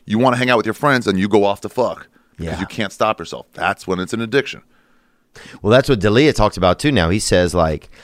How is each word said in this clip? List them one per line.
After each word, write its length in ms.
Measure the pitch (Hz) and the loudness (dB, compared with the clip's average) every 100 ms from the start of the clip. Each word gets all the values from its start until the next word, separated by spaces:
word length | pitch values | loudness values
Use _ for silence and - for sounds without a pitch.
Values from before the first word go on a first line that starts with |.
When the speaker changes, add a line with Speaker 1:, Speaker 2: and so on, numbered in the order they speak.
Speaker 1:
you 140 | - 107 | -6 0
wanna 180 | 131 123 | 0 0
hang 140 | 127 | 0
out 80 | 120 | 0
with 80 | 107 | 0
your 80 | |
friends 320 | 104 147 131 107 | -2 0 0 0
and 120 | 95 | 0
you 100 | 101 | 2
go 160 | 104 | 2
off 180 | 101 101 | 2 -2
to 80 | 104 | -6
fuck 380 | - 113 80 - _ _ - | -4 -4 -4 -14 _ _ -12
because 160 | 82 | -10
Speaker 2:
Yeah. 60 | 78 | -8
Speaker 1:
you 60 | 95 | -8
can't 260 | - 101 | -8 -8
stop 260 | - 110 107 | -2 -2 -2
yourself. 280 | 82 62 - | -8 -14 -16
That's 320 | - 85 98 - | -6 -4 -4 -4
when 120 | 92 | -6
it's 140 | 92 | -4
an 80 | 113 | -6
addiction. 400 | 117 135 131 - _ _ _ _ _ _ _ - - - | -2 -2 -4 -10 _ _ _ _ _ _ _ -20 -20 -6
Speaker 2:
Well, 80 | 101 | 2
that's 180 | 123 139 | 2 4
what 100 | 120 | 0
D'Elia 340 | 104 107 151 | 2 4 4
talks 240 | 110 104 - | 2 0 2
about 200 | 90 90 | 0 2
too 140 | 151 | 0
now. 160 | 123 82 | 2 2
He 100 | 104 | 0
says, 360 | - 92 87 | 0 2 2
like, 340 | 87 80 76 - - | 2 0 -2 -10 -20